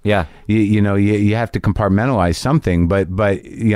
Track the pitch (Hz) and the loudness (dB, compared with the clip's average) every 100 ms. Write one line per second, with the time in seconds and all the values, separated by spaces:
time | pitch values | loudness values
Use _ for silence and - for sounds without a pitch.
0 | 101 104 80 - - 107 101 107 101 101 | -2 -2 -2 -8 -2 0 2 2 2 2
1 | 101 107 101 110 113 104 - - 101 98 | 2 2 0 0 -4 -4 -2 0 0 0
2 | 127 120 87 82 127 151 - 87 85 98 | 0 0 0 0 0 -2 0 0 2 0
3 | 90 92 104 98 - - 113 | -2 -2 -2 -2 -6 -4 -2